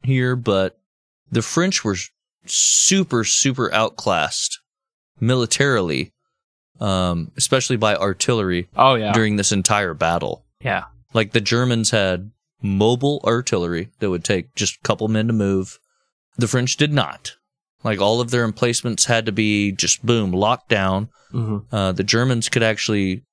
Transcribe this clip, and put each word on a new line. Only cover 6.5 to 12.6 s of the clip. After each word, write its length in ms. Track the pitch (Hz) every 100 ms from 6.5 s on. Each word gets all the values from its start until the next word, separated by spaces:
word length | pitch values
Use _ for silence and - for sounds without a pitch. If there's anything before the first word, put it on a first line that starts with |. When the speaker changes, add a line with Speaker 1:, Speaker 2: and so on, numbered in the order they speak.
| _ _ _
Speaker 1:
um, 500 | 107 95 92 85 80 -
especially 400 | - 131 - 120
by 180 | 107
artillery 760 | 104 101 92 - 117 95 87 90
Speaker 2:
Oh, 200 | - 131
yeah. 180 | 123 107
Speaker 1:
during 240 | 104 110 104
this 160 | 98
entire 400 | 101 90 104 95
battle. 500 | 80 82 85 - 50 _ _
Speaker 2:
Yeah. 240 | 131 95 - - _
Speaker 1:
Like, 200 | 113 107
the 80 | 117
Germans 500 | 101 117 123 117 107
had 400 | 113 95 90 101 _ _ _